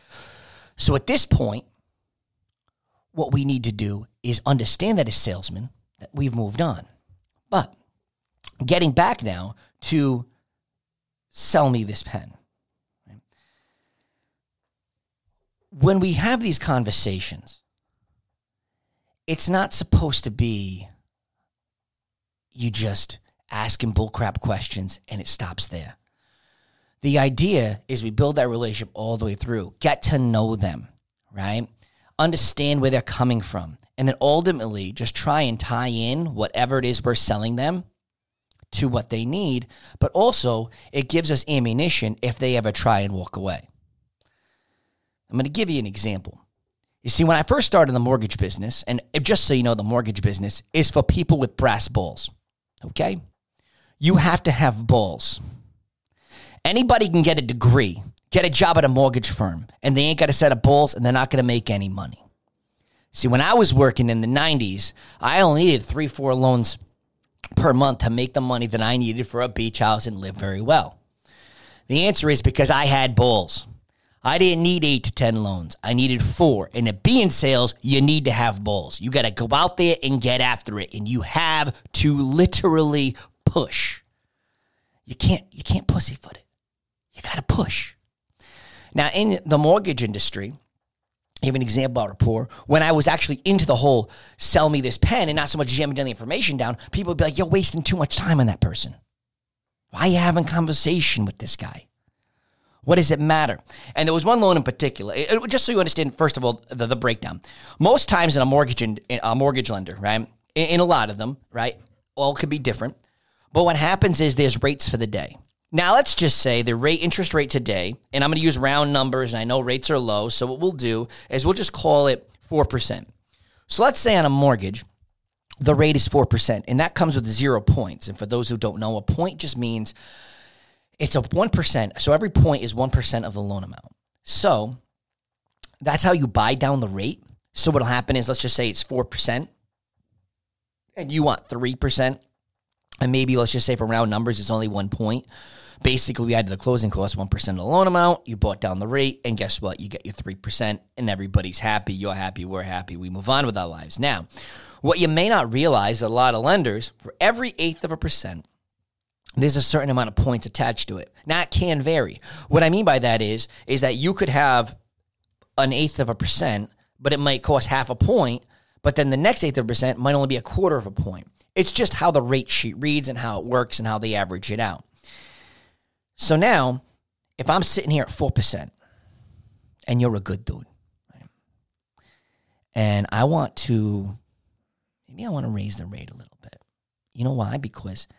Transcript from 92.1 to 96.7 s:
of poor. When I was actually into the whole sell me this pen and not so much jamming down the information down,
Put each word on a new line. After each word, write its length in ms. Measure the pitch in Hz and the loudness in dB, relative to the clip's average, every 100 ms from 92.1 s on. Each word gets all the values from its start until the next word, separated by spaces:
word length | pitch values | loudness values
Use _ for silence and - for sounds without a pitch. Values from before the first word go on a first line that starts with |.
of 80 | 101 | 0
poor. 300 | 117 113 127 - - | 0 0 -6 -10 0
When 160 | 156 | 2
I 100 | 156 | 4
was 140 | 160 147 | 4 4
actually 360 | 139 - 139 | 2 0 -2
into 220 | 190 196 151 | 2 2 4
the 80 | |
whole 360 | 123 139 123 113 - - - | 2 4 4 0 -10 -20 -6
sell 320 | - - 151 | 0 2 4
me 100 | 147 | 2
this 160 | 127 - | -2 0
pen 320 | - 233 165 | 2 2 0
and 80 | 151 | 0
not 140 | 147 | -2
so 80 | 156 | -2
much 100 | 131 | 0
jamming 280 | 127 147 135 | 0 -2 -2
down 100 | 135 | -6
the 40 | |
information 460 | 107 117 196 220 135 | -6 -6 -2 -2 -2
down, 220 | 117 | -4